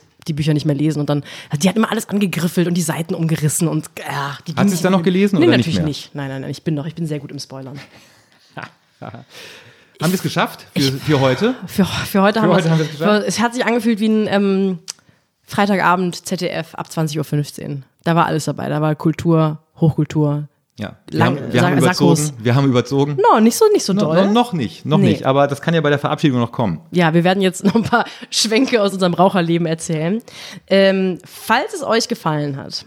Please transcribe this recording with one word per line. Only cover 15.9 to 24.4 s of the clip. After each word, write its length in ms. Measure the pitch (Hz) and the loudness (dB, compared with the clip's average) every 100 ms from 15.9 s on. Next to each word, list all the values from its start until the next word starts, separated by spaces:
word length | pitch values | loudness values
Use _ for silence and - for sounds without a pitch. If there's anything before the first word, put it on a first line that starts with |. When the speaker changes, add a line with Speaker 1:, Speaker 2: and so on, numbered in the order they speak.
| 180 180 - - | 2 0 -6 -8
Speaker 1:
Z 140 | 180 | -6
D 60 | 175 | -4
F 260 | 165 156 | -6 -10
ab 180 | - 165 | -12 -8
zwanzig 260 | - 160 151 | -4 -4 -4
Uhr 60 | |
fünfzehn. 600 | 147 147 143 - - 143 - _ | -2 -2 -4 -8 -10 -10 -12 _
Da 100 | 170 | -2
war 120 | 165 160 | 0 2
alles 180 | 156 | 0
dabei. 240 | 147 135 123 | -4 -6 -4
Da 120 | 147 | -2
war 120 | 156 | -2
Kultur, 640 | 151 165 151 170 160 156 151 - _ | 0 -2 0 2 2 2 -2 -12 _
Hochkultur, 680 | 160 151 151 156 147 147 147 _ _ - | 0 2 -2 0 0 -2 -6 _ _ -12
Speaker 2:
Ja. 180 | 104 - - | -12 -12 -8
Wir 80 | - | 0
Speaker 1:
Lang-, 180 | - 143 | 0 0
Speaker 2:
haben, 140 | 120 | -2
wir 80 | 120 | 2
Speaker 1:
Sa-, 60 | 180 | 2
Speaker 2:
haben 100 | 135 | 4
überzogen. 380 | 127 - 143 160 | 2 4 4 4
Speaker 1:
Sackos. 280 | 151 123 | 0 -2
Speaker 2:
Wir 100 | 113 | 0
haben 120 | 127 139 | 2 4
überzogen. 480 | 123 117 139 143 143 453 | 2 0 0 0 2 4
Speaker 1:
No, 80 | 269 | 6
nicht 160 | 220 - | 4 6
so, 80 | 427 | 4
nicht 120 | 403 | 4
so 80 | - | 2
Speaker 2:
No-, 60 | 190 | 0
Speaker 1:
doll. 240 | 151 165 196 | 2 2 4
Speaker 2:
no-, 60 | |
noch 200 | 226 | 2